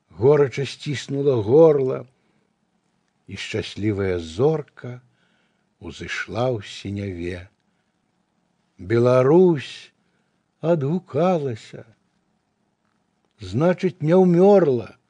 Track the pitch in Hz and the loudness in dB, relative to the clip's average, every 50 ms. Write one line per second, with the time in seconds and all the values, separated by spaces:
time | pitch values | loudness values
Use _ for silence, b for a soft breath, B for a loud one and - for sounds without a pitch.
0 | _ _ 82 82 110 139 151 143 143 123 - 143 135 - - - - 147 135 - | _ _ -6 0 2 4 4 4 2 0 -2 -6 -8 -8 -10 -12 -10 -8 -8 -8
1 | - - 139 139 139 143 131 113 98 107 131 160 165 160 147 139 131 131 135 131 | -8 -8 -6 -2 0 0 0 0 0 4 6 6 8 6 6 4 0 -2 -4 -8
2 | 127 - _ _ _ _ _ _ _ _ _ _ _ _ _ _ _ _ _ _ | -10 -16 _ _ _ _ _ _ _ _ _ _ _ _ _ _ _ _ _ _
3 | _ _ _ _ _ - 101 - - - - 104 - - - 98 98 110 101 95 | _ _ _ _ _ -18 -14 -14 -12 -8 -8 -8 -8 -8 -8 -4 -4 -2 -2 -2
4 | 98 95 90 87 82 80 80 98 131 156 156 151 143 - _ - - 123 123 123 | -2 -4 -4 -4 -6 -8 -4 -2 0 0 0 -2 -8 -14 _ -18 -16 -16 -16 -18
5 | _ _ _ _ _ _ _ _ _ _ _ _ _ _ _ _ - 82 71 - | _ _ _ _ _ _ _ _ _ _ _ _ _ _ _ _ -18 -16 -14 -14
6 | 87 - - - - - 92 110 123 131 123 101 - - - - - 98 101 101 | -12 -10 -10 -10 -10 -8 -6 -4 -4 -4 -4 -6 -10 -14 -18 -14 -12 -10 -8 -8
7 | 101 98 90 85 85 87 92 87 90 - _ _ _ _ _ _ _ _ _ _ | -8 -8 -8 -8 -10 -10 -10 -12 -16 -20 _ _ _ _ _ _ _ _ _ _
8 | _ _ _ _ _ _ _ _ _ _ _ _ _ _ _ - 87 92 113 117 | _ _ _ _ _ _ _ _ _ _ _ _ _ _ _ -18 -6 -2 0 2
9 | 120 123 127 127 131 135 160 180 185 175 165 131 - - - - - - _ _ | 2 4 4 4 4 4 4 6 6 4 2 0 -4 -10 -18 -20 -20 -20 _ _
10 | _ _ _ _ _ _ _ _ _ _ _ _ - 160 175 156 131 139 170 185 | _ _ _ _ _ _ _ _ _ _ _ _ -2 -2 0 0 0 -4 -4 -6
11 | - - - 143 170 190 180 156 143 131 113 - - - - - - 113 _ _ | -6 -6 -4 -2 0 0 0 -2 -4 -6 -8 -10 -14 -20 -20 -20 -20 -20 _ _
12 | _ _ _ _ _ _ _ _ _ _ _ _ _ _ _ _ _ _ _ _ | _ _ _ _ _ _ _ _ _ _ _ _ _ _ _ _ _ _ _ _
13 | _ _ _ _ _ _ _ _ 101 90 95 127 160 180 175 - 190 175 - _ | _ _ _ _ _ _ _ _ -14 -8 -4 0 0 0 0 0 -4 -4 -4 _
14 | 143 156 175 185 185 180 170 170 185 202 208 190 165 143 127 117 - - - _ | 0 2 4 4 4 4 4 6 6 6 6 6 4 4 0 -2 -4 -8 -16 _
15 | _ | _